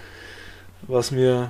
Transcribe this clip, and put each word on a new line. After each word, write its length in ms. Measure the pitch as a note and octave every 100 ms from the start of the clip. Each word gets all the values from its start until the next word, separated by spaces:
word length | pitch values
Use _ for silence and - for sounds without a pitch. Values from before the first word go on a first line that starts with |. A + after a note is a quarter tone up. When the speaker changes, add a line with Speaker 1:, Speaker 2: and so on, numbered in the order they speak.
| - -
Speaker 1:
<laughs> 640 | - - - - - - -
Speaker 2:
was 240 | B2+ A#2
mir, 380 | C3 B2+ B2